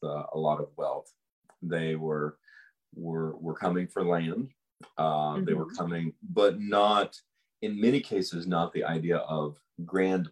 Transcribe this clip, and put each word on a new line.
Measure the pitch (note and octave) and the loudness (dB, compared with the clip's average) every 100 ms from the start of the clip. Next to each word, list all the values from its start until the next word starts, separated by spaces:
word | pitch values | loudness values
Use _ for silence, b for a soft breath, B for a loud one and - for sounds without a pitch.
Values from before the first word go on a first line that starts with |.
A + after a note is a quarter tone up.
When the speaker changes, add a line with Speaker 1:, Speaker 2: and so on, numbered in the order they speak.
Speaker 1:
uh, | D2+ D2 D2 | -6 -6 -6
a | D#2 | -2
lot | D#2 D2+ | 0 0
of | D2 - | -4 -6
wealth. | C2+ C2 - _ _ _ _ _ | -4 -4 -8 _ _ _ _ _
They | F2 E2 D#2+ D#2 | -4 -2 -2 -2
were, | D#2 D2+ D2+ - b b b b _ | -2 -2 -4 -6 b b b b _
were, | - E2+ D#2+ D#2+ D#2 | -12 -6 -4 -4 -4
were | E2 | -6
coming | D#2+ F#2 F2+ F2+ | -2 0 0 0
for | G2 | -2
land. | F2 E2+ E2 F#2+ C3+ - _ _ - - | 2 2 2 -2 -6 -10 _ _ -14 -2
Uh, | D#2 D2+ D2+ D2+ | 0 2 0 0
they | F#2 | 0
were | F2 D#2+ | 0 -2
Speaker 2:
Mm-hmm. | - | -4
Speaker 1:
coming, | E2+ E2+ E2 - | -4 -2 -4 -6
but | - F2 G2+ F#2+ | -4 4 4 4
not, | G#2 G2+ G#2 G#2 G2 - _ _ _ _ | 0 4 6 4 0 -6 _ _ _ _
in | G#2+ G#2 | -6 2
many | A2+ C3+ | 4 4
cases, | - G2+ F#2 E2+ E2+ | 2 -2 -2 -4 0
not | E2+ E2+ | 0 0
the | E2 | 0
idea | - E2 E2 E2+ | -2 -2 2 0
of | - D#2 D2 D2+ _ - E2+ | 0 -2 -2 -6 _ -14 -4
grand | F#2+ F#2+ F#2 D#2+ | 2 2 2 -2